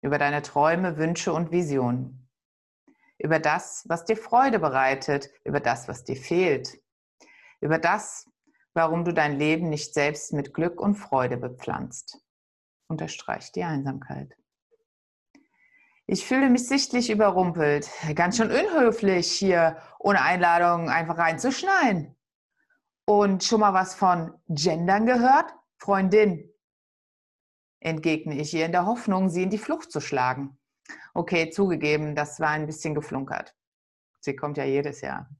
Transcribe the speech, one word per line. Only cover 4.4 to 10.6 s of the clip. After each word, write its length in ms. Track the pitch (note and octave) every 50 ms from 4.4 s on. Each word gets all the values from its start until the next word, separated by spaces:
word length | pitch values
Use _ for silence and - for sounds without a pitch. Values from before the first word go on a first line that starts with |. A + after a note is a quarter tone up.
| C4 C4+ A3+ G#3
bereitet, 720 | D#3+ D3+ C3 C3 C3+ C3 C3+ C3+ - - D3 C#3+ C#3+ - _ _ _
über 160 | - C#3 C#3+
das, 260 | C#3 A#2+ A#2+ B2+ -
was 160 | - - - -
dir 140 | - C3+
fehlt. 600 | B2+ - - E3+ F3 F#3 F3 C#3+ B2+ - - - - _ _ _ _ _ _ _ _ - _ - _ _ - _ _
Über 180 | - D3 D#3 D#3+
das, 500 | D#3+ E3+ F#3 G#3 G#3 - - - - _ _ _ _ _ _ _ _ _ _
warum 300 | E3+ E3 D#3+ D#3+ E3+ E3+
du 100 | E3 E3+
dein 240 | E3 D#3 D3 D3 C#3
Leben 300 | D3 D3+ D#3+ E3 F3 E3
nicht 260 | D3+ D3+ - - -
selbst 380 | D3+ C#3+ D3 D3+ D3+ - - -
mit 200 | D3 C#3 - -
Glück 280 | -